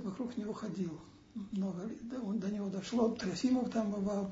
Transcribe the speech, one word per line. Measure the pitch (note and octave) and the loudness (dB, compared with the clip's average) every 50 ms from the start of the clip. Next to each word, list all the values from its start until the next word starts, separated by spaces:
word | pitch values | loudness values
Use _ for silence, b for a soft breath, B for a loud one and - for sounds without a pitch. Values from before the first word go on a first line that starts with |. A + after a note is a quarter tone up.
| - | -2
вокруг | G3 F#3 - B3 - - | -4 -4 -4 -4 -4 -4
него | - G#3 G#3+ G#3 | -4 -2 -2 -4
ходил. | - - G3+ D#3+ F#3+ F#3 E3 D3+ E3 - - - - - - - A3+ G3 - | -4 -4 -4 -2 -2 -2 -2 -4 -6 -12 -16 -20 -20 -18 -12 -10 -10 -6 -4
Много | - F#3+ F#3+ F#3+ E3+ F3 F#3 | 0 0 0 0 0 -2 -4
лет, | A3+ - - - A#3+ | -6 -6 -8 -8 -6
да, | B3+ B3+ | -4 -4
он, | A#3 G3 G#3 G#3 | -2 0 0 0
до | F#3 G3+ | 0 0
него | G#3+ G3+ G3+ G3 | 0 0 0 -2
дошло. | F#3 F#3+ - - A3+ A#3+ A#3 G#3+ | -2 -2 -2 0 4 4 4 4
Трофимов | - - - F#3 E3+ - - B3+ B3+ B3+ A#3 - | 4 2 0 -2 0 2 4 4 6 4 4 2
там | - A3+ A3 G3+ | 2 2 2 2
бывал, | G3+ G#3 G3 G3+ G#3 G3 G3 F#3+ | 2 2 2 2 2 2 0 -2